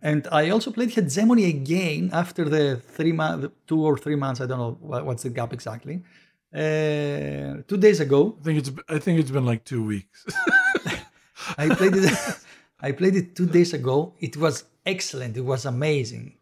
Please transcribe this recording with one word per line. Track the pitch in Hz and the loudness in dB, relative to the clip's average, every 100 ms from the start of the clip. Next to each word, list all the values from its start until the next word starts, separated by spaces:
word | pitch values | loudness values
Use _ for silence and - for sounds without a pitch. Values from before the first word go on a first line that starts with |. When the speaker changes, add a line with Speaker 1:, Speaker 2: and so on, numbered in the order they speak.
Speaker 1:
And | 151 151 - | -2 -2 2
I | 151 160 | 2 2
also | 220 240 | 0 -2
played | 220 240 | -4 -2
Hegemony | 226 156 147 226 240 180 | 0 0 2 4 6 4
again | 143 135 180 175 151 180 | 0 -2 -2 0 -2 -2
after | 165 180 - 151 | -2 -4 -2 0
the | 156 143 120 | 2 2 0
three | - - 165 | -8 -2 0
mo-, | 160 156 151 | 0 -2 -2
the | 139 _ - | -6 _ -2
two | 160 | 0
or | 156 143 | 2 0
three | 147 143 | 0 -2
months. | 135 127 | -2 -4
I | 127 | -4
don't | 127 | -4
know | 117 - | -4 -8
what, | 151 123 147 | -8 -6 -4
what's | 117 | -6
the | 131 | -6
gap | 120 117 | -6 -8
exactly. | 120 113 113 139 175 - _ _ _ _ | -8 -10 -12 -10 -10 -12 _ _ _ _
Uh, | 151 156 156 151 147 143 143 143 143 139 143 - | -4 -2 0 0 0 -2 -4 -6 -6 -8 -10 -6
two | 196 | 6
days | 214 165 | 6 6
ago. | 135 139 196 - | 4 4 4 0
Speaker 2:
I | |
think | 156 151 | -2 -2
it's, | 135 131 - | -2 -10 -6
I | 156 | -4
think | 185 165 | 2 2
it's | 131 | 2
been, | 135 123 | 0 0
like, | 110 - | 0 -4
two | 123 | -6
weeks. | 107 101 - _ - - - 762 762 784 - | -4 -6 -8 _ -8 -4 2 2 2 -2 -4
<laughs> | - - _ _ - - 156 | -8 -10 _ _ -16 -12 -2
Speaker 1:
I | 156 175 | 0 4
played | 190 190 | 4 4
it. | 185 - - - - | 4 2 -4 -10 -14
<laughs> | - _ - | -20 _ -10
I | 139 | -6
played | 135 185 185 | 0 2 2
it | 180 - | -2 -2
two | 175 | 2
days | 175 175 | 4 4
ago. | 147 127 139 170 - | 2 0 0 0 -6
It | 139 147 | -10 -2
was | 160 127 - _ 190 | -2 -2 -10 _ -6
excellent. | 185 - 135 123 117 | -4 -6 -8 -8 -6
It | |
was | 127 127 135 | -2 -2 -2
amazing. | 123 156 147 117 117 120 _ | -2 0 0 -2 -8 -16 _